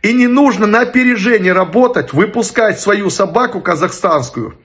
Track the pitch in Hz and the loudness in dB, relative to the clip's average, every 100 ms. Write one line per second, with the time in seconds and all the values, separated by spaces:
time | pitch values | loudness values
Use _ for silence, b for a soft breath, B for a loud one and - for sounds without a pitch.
0 | 208 247 247 254 285 190 208 220 254 254 | -2 2 2 4 2 2 2 2 2 2
1 | 247 233 196 220 185 185 185 196 247 240 | 2 2 2 2 2 0 0 2 2 0
2 | 139 135 202 233 220 - 220 - 196 202 | -2 0 0 0 -2 0 0 0 -2 0
3 | 196 - 196 196 247 196 180 160 180 - | -2 -2 -2 0 -2 -4 -4 -2 -4 -4
4 | 190 156 127 123 107 - | -2 -2 -2 -8 -10 -12